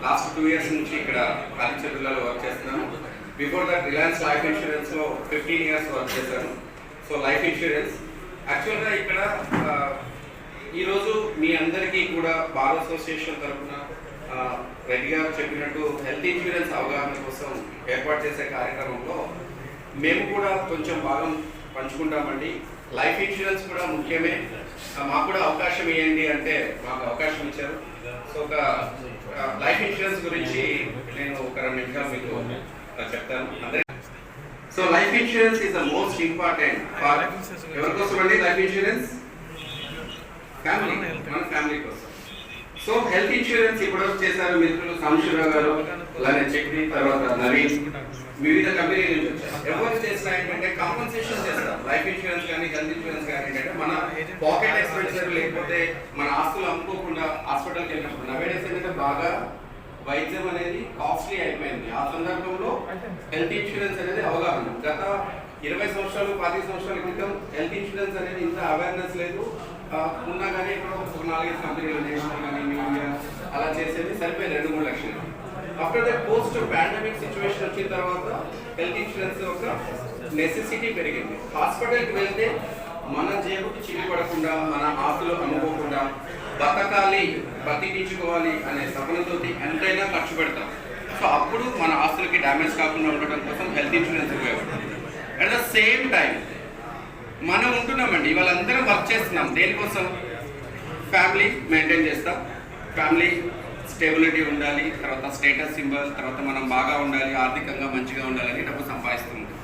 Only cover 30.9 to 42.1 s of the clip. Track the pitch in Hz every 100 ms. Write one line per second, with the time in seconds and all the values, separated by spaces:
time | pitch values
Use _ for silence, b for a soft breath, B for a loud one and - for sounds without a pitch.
30.9 | - 131 139 143 139 127 131 127 127 127
31.9 | 127 127 127 123 123 120 123 - - -
32.9 | - 110 - - 127 127 - 117 147 -
33.9 | 131 - - - - - - - - 180
34.9 | 165 - 240 240 233 226 226 - 170 -
35.9 | - 196 175 165 165 175 160 - - -
36.9 | - 143 143 175 190 190 185 165 160 156
37.9 | 196 196 190 185 185 175 175 185 190 196
38.9 | 240 - - - - - - - - -
39.9 | - - - - - - - 156 - -
40.9 | - 175 156 147 151 165 156 151 147 -
41.9 | - -